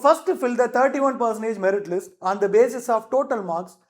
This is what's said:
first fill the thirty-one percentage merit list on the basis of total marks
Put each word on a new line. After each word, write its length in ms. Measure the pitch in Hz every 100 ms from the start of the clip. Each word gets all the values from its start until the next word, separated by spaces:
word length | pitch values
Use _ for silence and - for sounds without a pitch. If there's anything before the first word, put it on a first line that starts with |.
| 277
first 220 | 320 - 294
fill 140 | 247 240
the 60 | 240 247
thirty-one 400 | 269 277 269 233
percentage 380 | 233 214 226 202 190
merit 200 | 202 185
list 160 | 180 - - 185
on 120 | 202
the 80 | 202 208
basis 320 | 247 247 247 220
of 100 | 226
total 280 | 262 277 233 185
marks 220 | 165 185 _